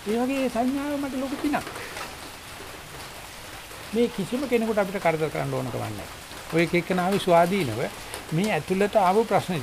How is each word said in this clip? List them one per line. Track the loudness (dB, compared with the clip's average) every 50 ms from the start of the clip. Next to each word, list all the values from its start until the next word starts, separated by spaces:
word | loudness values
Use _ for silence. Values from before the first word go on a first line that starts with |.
| -2
ඒ | 0 0 2
වගේ | 2 2 2 2 0 0
සංඥාව | 2 2 2 2 2 0 -2 -2 -2
මට | -2 -2 -2 -2
ලොකු | -4 -4 -4 -4 -2
පිනක්. | 0 0 0 0 -2 -4 -10 -10 -10 -10 -10 -10 -10 -10 -10 -12 -14 -14 -14 -14 -14 -14 -14 -14 -14 -14 -14 -14 -14 -14 -14 -14 -14 -14 -14 -14 -16 -14 -14 -14 -14 -14 -14 -14 -14 -14 -14 -14 -12 -4
මේ | 2 2 2 2
කිසිම | 2 -2 -4 -2 -2 -2 0
කෙනෙකුට | 2 2 2 2 2 2 2
අපිට | 2 0 0 0
කරදර | 2 2 2 4 0 0
කරන්න | 0 -2 -2 0 -2
ඕන | -2 -2 -2
කමක් | -4 -4 -4 -4
නෑ. | -6 -8 -10 -10 -12 -14 -14 -14 -14 -14 -12 0
ඔය | 2 2 2
එක | 4 2
එකනාවේ | 0 2 2 0 2 2 2 2 2
ස්වාධීනව | 4 6 8 8 8 6 4 2 0 0 0 -2 -2 -4 -4 -8 -12 -12 -12 -12 -10 -2
මේ | 0 0 2 2
ඇතුළත | 2 0 0 0 2 2 2 4 4 4
ආව | 6 6 6 4 4
ප්‍රශ්න. | 4 2 2 2 2 -2 0